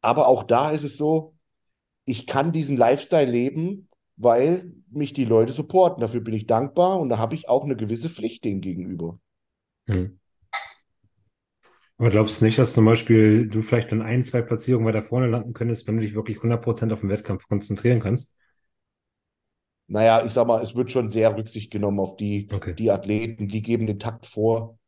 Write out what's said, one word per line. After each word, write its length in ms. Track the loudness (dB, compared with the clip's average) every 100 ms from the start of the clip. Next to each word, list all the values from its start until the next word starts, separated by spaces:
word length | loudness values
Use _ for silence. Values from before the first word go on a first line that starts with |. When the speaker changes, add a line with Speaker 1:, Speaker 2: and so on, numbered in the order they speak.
Speaker 1:
Aber 260 | 2 4 4
auch 160 | 4
da 260 | 4 2 2
ist 120 | -2
es 120 | -6 -4
so, 360 | 0 0 -2 _ _ _ _ _ _ _ -8
ich 200 | -8 -2
kann 260 | -2 0
diesen 240 | -2 -2 2
Lifestyle 540 | 4 2 2 2 2
leben, 580 | 0 -2 -4 -6 -8 _ _ _ _
weil 560 | 2 4 2 0 -4 -20 _
mich 220 | -6 -6
die 100 | -2 2
Leute 260 | 4 4
supporten. 460 | -2 -2 4 4 2
Dafür 180 | -4 -4
bin 120 | -4
ich 120 | -6 0
dankbar 540 | 0 0 0 2 2
und 100 | -2
da 80 | -2
hab 140 | -2
ich 140 | -6 0
auch 160 | 0
eine 120 | 0 -6
gewisse 340 | -4 -6 -6
Pflicht 340 | -8 -8 -6
denen 160 | -6 -6
gegenüber. 560 | -6 -8 -10 -8 -10 -12 _ _ _ _ _ _ -4
Speaker 2:
Hm. 280 | -4 -4 -10 _ _ _ -14 -14 -20 _ _ _ _ _ _ _ _ _ _ _ _
Aber 120 | 2
glaubst 300 | 4 2 4
du 40 |
nicht, 140 | 2 4
dass 140 | 2
zum 120 | 4
Beispiel 640 | 6 4 4 6 8 6 2
du 140 | -4
vielleicht 280 | 0 -2 0
in 100 | -4
ein, 220 | -2 -2
zwei 180 | 0 -4
Platzierungen 440 | -2 -6 0 0 0
weiter 160 | -2
vorne 240 | -2 -2 0
landen 240 | -2 -4
könntest, 320 | -6 -4 -4 -4
wenn 80 | -4
du 60 |
dich 120 | -2
wirklich 280 | -6 -8 -4
hundert 200 | -2 -2
Prozent 300 | -2 -2 -2
auf 80 | -2
den 80 | -2
Wettkampf 380 | -4 -4 -8 _
konzentrieren 520 | -6 -4 -2 2 2
kannst? 360 | 2 -4 -4 _ _ _ _ _ _ _ _ _ _ _ _ _ _ _ _
Speaker 1:
Naja, 380 | 2 4 4
ich 80 | 2
sag 140 | 0 2
mal, 160 | 2
es 120 | 0
wird 160 | -4 -2
schon 200 | -2 -2
sehr 260 | 2 2 0
Rücksicht 340 | -8 -12 -10
genommen 300 | -4 -2 -2
auf 160 | -4 -4
die, 320 | -4 -4 -4
Speaker 2:
Okay. 220 | -8 -8 -4
Speaker 1:
die 120 | 0
Athleten, 580 | 0 0 -4 -4 -8 -6
die 140 | -6
geben 240 | -2 -2 -2
den 120 | -4
Takt 280 | -8 -12 -14
vor. 520 | -2 0 0 -4 _